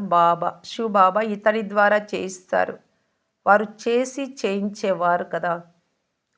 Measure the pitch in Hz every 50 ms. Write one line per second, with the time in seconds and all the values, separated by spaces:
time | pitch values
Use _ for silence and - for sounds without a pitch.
0 | 202 185 170 175 170 170 170 165 175 175 - - - - - - 226 226 202 202
1 | 185 185 185 214 220 220 208 208 - 220 214 226 214 190 202 208 208 208 208 208
2 | 208 - 208 - - 190 190 - _ - - 185 185 - - - _ _ _ _
3 | _ _ _ _ _ _ _ _ - 196 202 208 220 214 - - - 233 233 247
4 | 254 262 - 285 277 269 269 - - 196 196 202 196 208 202 - - 196 185 165
5 | 175 175 175 180 190 190 - 170 170 175 170 175 - _ _ _ _ _ _ _
6 | _ _ _ _ _ _ _